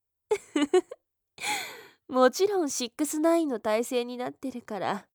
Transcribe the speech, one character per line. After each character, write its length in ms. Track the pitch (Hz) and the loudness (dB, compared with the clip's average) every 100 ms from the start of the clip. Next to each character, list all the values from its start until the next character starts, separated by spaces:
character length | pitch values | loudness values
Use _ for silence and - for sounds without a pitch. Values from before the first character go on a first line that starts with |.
| _ _ _ | _ _ _
<laughs> 1800 | 415 - 294 285 359 - - _ _ _ - 807 831 - - - _ - | -4 -2 -2 2 2 2 -6 _ _ _ -10 -4 -4 -6 -14 -20 _ -4
も 220 | 254 254 | 4 4
ち 160 | 254 392 | 4 2
ろ 160 | 392 | 2
ん 60 | 294 | 0
シ 180 | - 247 | -2 -6
ッ 60 | |
ク 120 | - 302 | -4 -4
ス 120 | 311 | 0
ナ 180 | 320 339 | 2 2
イ 100 | 311 | 2
ン 20 | |
の 100 | 226 | -2
体 260 | 220 214 | -2 -2
勢 200 | 240 247 | 0 -2
に 120 | 240 247 | -4 -6
な 120 | 247 | -8
っ 20 | |
て 180 | - 269 | -8 -10
る 120 | 247 | -10
か 160 | - 208 | -10 -6
ら 300 | 139 196 - | -4 -4 -8